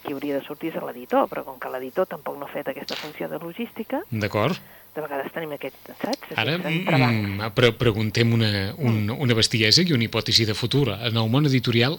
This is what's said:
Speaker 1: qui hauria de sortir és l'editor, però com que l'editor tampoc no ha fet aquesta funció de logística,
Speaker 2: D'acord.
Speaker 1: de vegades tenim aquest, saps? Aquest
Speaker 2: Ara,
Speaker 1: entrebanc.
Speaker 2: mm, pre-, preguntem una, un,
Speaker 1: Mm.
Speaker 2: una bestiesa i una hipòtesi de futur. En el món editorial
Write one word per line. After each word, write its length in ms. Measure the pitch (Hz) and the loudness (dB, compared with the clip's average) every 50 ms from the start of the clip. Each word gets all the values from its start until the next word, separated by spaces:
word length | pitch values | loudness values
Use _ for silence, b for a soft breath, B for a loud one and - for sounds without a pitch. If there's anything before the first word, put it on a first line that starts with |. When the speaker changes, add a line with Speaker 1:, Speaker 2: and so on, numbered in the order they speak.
| - | -8
Speaker 1:
qui 80 | - | -8
hauria 240 | 143 135 143 147 139 | -8 -6 -4 -2 -2
de 80 | 139 131 | -4 -4
sortir 280 | - 151 - - 160 156 | -6 -12 -8 -8 -6 -6
és 80 | 180 156 | -6 -8
l'editor, 460 | 143 123 123 123 - - 277 262 - | -8 -10 -12 -6 0 2 2 2 0
però 160 | - - 127 | -2 -8 -10
com 120 | 135 131 | -10 -12
que 120 | 127 - 135 | -10 -10 -8
l'editor 360 | 131 127 127 131 - - 185 | -8 -8 -8 -6 -2 -2 -2
tampoc 300 | - 175 156 - - 143 | -2 -2 -8 -8 -10 -8
no 60 | 143 143 | -8 -10
ha 40 | - | -8
fet 180 | - 165 143 | -8 -6 -6
aquesta 280 | - 135 151 139 - 147 | -6 -8 -8 -8 -8 -10
funció 320 | - - 151 156 - 170 160 | -8 -8 -10 -8 -8 -8 -6
de 100 | 156 151 | -6 -8
logística, 640 | 170 170 170 - 240 226 - - 220 - 262 285 427 - | -8 -10 -8 -8 -8 -8 -8 -10 -8 -4 -4 -6 -4 -4
Speaker 2:
D'acord. 460 | 120 107 101 101 - 110 107 143 180 - B B B B B B - | -2 -2 -2 0 2 2 2 2 0 -2 B B B B B B -10
Speaker 1:
de 60 | 156 | -10
vegades 300 | 151 - 143 139 135 156 | -8 -6 -6 -6 -6 -6
tenim 220 | - 165 165 151 143 | -6 -8 -8 -8 -8
aquest, 220 | - - 131 - - - | -8 -8 -10 -10 -12 -18
saps? 160 | - - - - 202 269 - - - | -18 -10 -6 -4 -4 -4 -4 -6 -8
Aquest 60 | 160 | -4
Speaker 2:
Ara, 180 | 120 110 120 160 | -2 -2 0 -2
Speaker 1:
entrebanc. 720 | 180 180 156 165 165 - - 175 139 127 120 117 110 104 101 | -2 -2 -2 -2 -2 0 2 2 4 4 4 2 2 0 -2
Speaker 2:
mm, 220 | 98 98 107 113 - | -2 -4 -4 -2 2
pre-, 160 | - 123 117 | 6 6 6
preguntem 640 | 110 - 123 117 101 107 110 107 - 117 117 117 117 | 4 4 2 2 2 2 0 0 2 2 4 4 4
una, 400 | 117 110 107 104 101 98 98 - | 4 2 2 2 0 -2 -4 -4
un, 280 | - 147 120 113 107 104 | 0 2 2 2 2 0
Speaker 1:
Mm. 140 | 104 120 - | 0 -2 0
Speaker 2:
una 120 | 151 120 120 | 2 2 4
bestiesa 480 | 113 110 - - 110 110 107 - 151 185 | 4 2 2 2 2 4 6 6 6 6
i 100 | 175 151 | 4 2
una 100 | 117 113 | 2 0
hipòtesi 400 | 104 - 113 - - 110 - 113 | 0 -2 -2 -2 2 2 2 2
de 80 | 104 107 | 2 0
futur. 360 | - - 117 - 135 143 117 | -2 -2 0 2 2 2 2
En 260 | 98 101 117 120 113 | -2 -2 -2 0 0
el 140 | 117 113 110 | 2 2 2
món 160 | 117 139 151 | 2 4 4
editorial 520 | 147 131 127 - 127 113 117 117 135 170 | 4 2 2 2 2 4 4 4 2 0